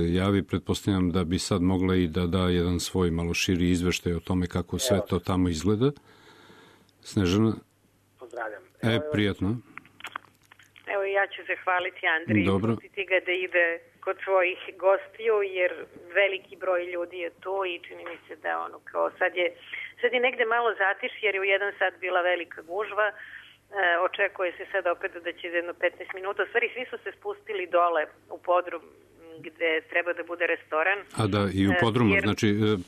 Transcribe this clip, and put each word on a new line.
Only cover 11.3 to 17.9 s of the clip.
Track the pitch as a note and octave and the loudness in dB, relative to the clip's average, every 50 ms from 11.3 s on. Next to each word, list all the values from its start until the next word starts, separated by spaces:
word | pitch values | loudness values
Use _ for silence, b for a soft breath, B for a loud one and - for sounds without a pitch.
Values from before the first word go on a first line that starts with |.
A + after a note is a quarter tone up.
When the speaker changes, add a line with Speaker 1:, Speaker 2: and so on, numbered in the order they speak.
| - - E3+ F3+ | -4 -10 -6 -6
Speaker 3:
zahvaliti | F3+ - - F#3 F3+ E3 F3 F#3 - - - F3+ | -6 -4 0 0 0 0 0 -2 -6 -2 -2 0
Andriji, | D#3+ D#3+ E3+ C3 A2 G#2 F#2+ | 0 0 0 0 2 2 4
Speaker 1:
Dobro. | G2 G2 F#2+ G2+ A2+ A2+ | 4 2 2 2 0 -2
Speaker 3:
pustiti | G#2 - - - - F#3+ | -2 -4 -12 -8 -8 -2
ga | F3+ F#3 F3+ | 2 2 2
da | F3 F3+ | 2 2
ide | F3+ F#3 F#3 F3 - F3 E3+ E3+ E3+ E3+ - - _ - | -2 -2 -2 0 2 2 2 2 0 -4 -8 -16 _ -10
kod | - F#3+ F#3 F#3 - | -6 -6 -6 -4 -2
svojih | F#3+ F#3+ F#3+ F3+ F3+ F#3 - - - - - | 2 2 4 4 2 0 -6 -12 -14 -8 0
gostiju, | F3 F#3+ G3 F#3+ - - - - A3 A3+ A3 G#3 G3+ | 2 4 4 2 0 -8 -12 -4 0 0 2 2 0
jer | F#3+ F#3+ F#3 F3+ F3 E3 D3+ - - - - F3+ F3 E3+ | -2 0 0 0 0 0 -4 -12 -16 -16 -20 -14 -4 2
veliki | F#3+ G3+ F#3+ F#3+ F#3 - - G3+ | 2 2 2 2 -2 -10 -12 -14
broj | E3+ F#3 F#3 F#3 F3 F3 | -6 -2 0 0 0 0
ljudi | F3+ F3+ F3 E3+ F3 F3+ F#3 | -2 -4 -6 -6 -6 -6 -8
je | E3+ E3+ - - | -8 -8 -8 -10
tu | - F#3 F#3+ G3 G3 | -8 -6 -4 -2 -2
i | F#3 F3 E3+ | -4 -4 -8
čini | - - | -10 -16